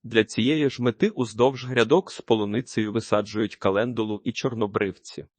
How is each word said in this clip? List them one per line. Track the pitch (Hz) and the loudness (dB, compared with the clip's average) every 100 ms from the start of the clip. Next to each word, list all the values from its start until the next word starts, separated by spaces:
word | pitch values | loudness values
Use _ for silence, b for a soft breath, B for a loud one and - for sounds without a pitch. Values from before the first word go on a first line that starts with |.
Для | 113 110 | 0 2
цієї | 107 - 123 156 139 | 2 0 0 2 0
ж | - | 0
мети | 120 - 214 | -2 2 0
уздовж | 127 117 110 127 131 127 | 0 -4 2 2 2 -2
грядок | 127 113 170 - | 2 4 4 2
з | - | -10
полуницею | - 113 101 113 113 113 107 | -8 -6 -2 -4 -4 -4 -2
висаджують | 113 - 104 104 107 104 - | -2 0 0 0 -4 -4 -2
календулу | 98 98 123 117 110 104 | 0 2 0 -2 -4 -4
і | - | -6
чорнобривці. | - 135 117 104 104 98 - - - 71 | -4 -4 -2 -2 0 -2 -4 -14 -16 -16